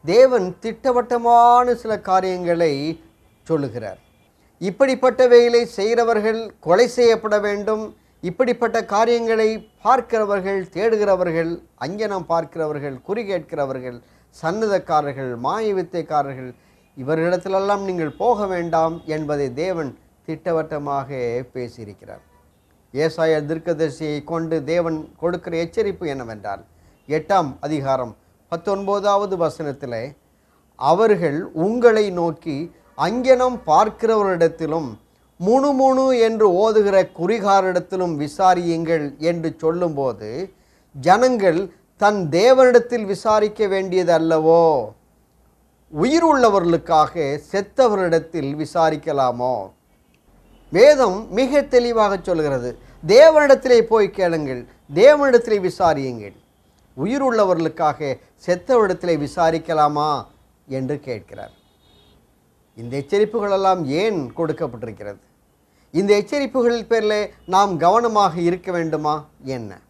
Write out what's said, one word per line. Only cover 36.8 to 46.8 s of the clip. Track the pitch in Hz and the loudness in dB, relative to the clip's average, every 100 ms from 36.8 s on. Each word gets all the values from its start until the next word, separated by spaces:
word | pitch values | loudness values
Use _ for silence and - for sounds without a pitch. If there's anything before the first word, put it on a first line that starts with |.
| 202 196 185 - | 4 2 2 -4
குறிகாரிடத்திலும் | 170 226 202 196 185 180 175 190 180 151 | -4 -2 2 2 2 -2 -4 -4 -4 -4
விசாரியுங்கள்" | 147 - 185 180 175 165 160 165 143 131 | -8 0 2 2 0 -4 -2 -2 -2 -4
என்று | 160 170 165 160 | -4 -2 -6 -4
சொல்லும்போது, | 160 170 175 143 135 104 107 127 185 _ _ _ _ 143 | -4 -2 -2 -2 -4 -6 -10 -10 -12 _ _ _ _ -4
ஜனங்கள் | 135 196 254 247 190 160 190 _ _ _ | 2 4 4 4 2 2 -4 _ _ _
தன் | 208 208 170 | 0 0 -2
தேவனிடத்தில் | 156 226 262 254 240 233 240 | 2 4 6 8 6 2 -6
விசாரிக்க | 202 196 226 214 208 208 208 | -4 -4 0 2 0 -2 -2
வேண்டியது | 190 190 180 170 165 | -2 -2 -2 2 2
அல்லவோ, | 165 160 160 165 165 143 107 - _ _ _ _ _ _ _ _ _ 151 | 2 2 4 6 6 2 -2 -12 _ _ _ _ _ _ _ _ _ -4
உயிருள்ளவர்களுக்காக | 214 320 339 277 233 196 170 165 | 0 2 2 4 4 4 2 -2